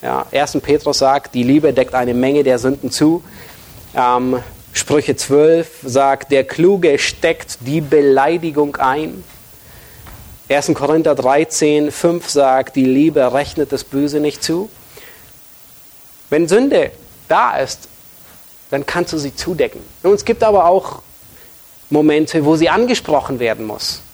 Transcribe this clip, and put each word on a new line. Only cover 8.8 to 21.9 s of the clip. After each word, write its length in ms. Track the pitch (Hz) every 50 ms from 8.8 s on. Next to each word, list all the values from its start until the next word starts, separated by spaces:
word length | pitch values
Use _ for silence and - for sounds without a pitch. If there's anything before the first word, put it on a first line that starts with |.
| 139 131 131 147 156 - - - 180 - - - - - - - - - - - - - - - - - - - - - - - - -
Ersten 260 | 131 143 143 - 156
Korinther 400 | - 139 143 156 160 160 160 147
dreizehn 800 | - 123 127 135 147 160 160 - - 160 151 147 151 151 147
fünf 360 | 131 - - 170 170 170 - -
sagt, 480 | - 143 139 135 131 131 131 - -
die 100 | 135 131
Liebe 480 | 127 131 135 147 160 151 147 131 127 120
rechnet 380 | 135 147 143 - - 147 139
das 120 | 143 131 -
Böse 360 | - - 139 143 147 143 151
nicht 240 | 151 151 143 - -
zu. 260 | - 160 175 202 220 - - - - - - - - - - - - - - - - - _ - - - - - - _ - - - - - _ _
Wenn 160 | - 156 170 160
Sünde 440 | 185 220 254 277 - 185 147 - - - - - - - - -
da 300 | 160 190 226 120 - 135
ist, 300 | 135 135 - - - - - - - - - - - - - - - - - - - _
dann 160 | - 139 139
kannst 260 | - - 175 175 175
du 60 | - 160
sie 180 | 143 139 127
zudecken. 460 | - - 170 185 151 135 110 - - - - - - -
Und 100 | 180 202
es 120 | 202 -
gibt 180 | - 226 - 226
aber 220 | 220 208 196 165
auch 360 | 170 185 190 - - - - _ - - - - - - - - - - - - - - - -
Momente, 560 | -